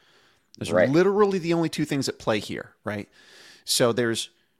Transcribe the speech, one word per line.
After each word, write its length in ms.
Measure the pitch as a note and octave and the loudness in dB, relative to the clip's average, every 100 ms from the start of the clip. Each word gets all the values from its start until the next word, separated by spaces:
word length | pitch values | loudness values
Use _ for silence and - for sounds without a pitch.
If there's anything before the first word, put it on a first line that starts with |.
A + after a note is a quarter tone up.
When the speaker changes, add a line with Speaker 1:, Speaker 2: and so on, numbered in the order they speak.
| _ _ _ _ _ - | _ _ _ _ _ -12
Speaker 1:
Those 120 | - | -2
are 40 | F2 | 2
Speaker 2:
Right. 140 | G#2+ | 4
Speaker 1:
literally 500 | D3+ F#3 G3+ G3+ G3 | 4 4 4 2 0
the 140 | E3 | -2
only 160 | E3+ D#3+ | 0 -2
two 160 | - D3 | -4 -4
things 220 | C#3+ B2+ | -2 -4
at 120 | - | -4
play 200 | - A2 | -2 -2
here, 360 | - E2+ - _ | -4 -10 -12 _
right? 260 | - G#2 G2 _ - - - - - | -10 -8 -10 _ -20 -20 -20 -16 -6
So 260 | - B2 | 0 2
there's, 380 | A2+ A#2+ A2 - _ _ _ | 2 0 -2 -6 _ _ _